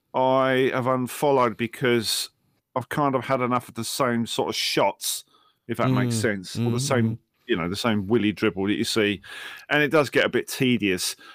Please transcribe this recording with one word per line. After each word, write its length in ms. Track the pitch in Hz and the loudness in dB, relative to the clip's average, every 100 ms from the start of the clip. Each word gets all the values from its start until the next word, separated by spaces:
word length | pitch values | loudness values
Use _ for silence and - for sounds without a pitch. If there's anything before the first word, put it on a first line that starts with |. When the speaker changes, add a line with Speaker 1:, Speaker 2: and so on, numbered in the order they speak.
| _ | _
Speaker 1:
I 560 | - 131 131 131 127 131 | -2 2 2 2 2 2
have 140 | 131 123 | 0 0
unfollowed 720 | 131 123 - 151 139 123 101 | 0 -2 0 2 4 4 0
because 720 | 117 - 135 120 104 - - _ _ _ _ 127 | -6 -2 2 2 0 -4 -6 _ _ _ _ -8
I've 120 | 123 | -4
kind 260 | - 143 135 | 0 0 0
of 80 | |
had 160 | 117 135 | 0 0
enough 280 | 123 123 - | 0 -2 -4
of 60 | |
the 100 | 113 | -8
same 420 | 113 - 131 117 113 | -8 -2 0 0 -2
sort 220 | - 117 | -2 -2
of 60 | 110 | -2
shots, 680 | - - 101 - - - - _ _ _ - | -2 2 0 0 -6 -6 -10 _ _ _ -8
if 80 | 117 | -2
that 120 | 120 | 0
makes 240 | 127 123 117 | 2 0 0
Speaker 2:
Mm, 40 | |
Speaker 1:
sense, 360 | 113 101 92 107 | 0 -2 -6 -2
or 140 | 120 | -2
the 60 | 120 | 0
Speaker 2:
mm, 40 | |
Speaker 1:
same, 300 | 139 131 113 | 0 0 0
Speaker 2:
mm. 80 | 113 _ _ - | -2 _ _ -4
Speaker 1:
you 100 | 101 | -2
know, 120 | 85 | -2
the 80 | 98 | -2
same 300 | 120 104 95 | 0 0 2
willy 260 | 117 101 | 2 2
dribble 340 | 90 110 90 98 | 0 -2 0 -2
that 60 | |
you 100 | 95 | -2
see, 360 | 113 - 104 98 - - - - - | -2 0 0 -2 -8 -16 -16 -16 -2
and 140 | 147 | 0
it 80 | 147 | 4
does 200 | 156 131 | 4 2
get 140 | 135 | 2
a 40 | 110 | 2
bit 160 | 120 - | 0 -4
tedious. 680 | - 131 120 101 92 - - - | 0 2 2 2 0 -2 -8 -14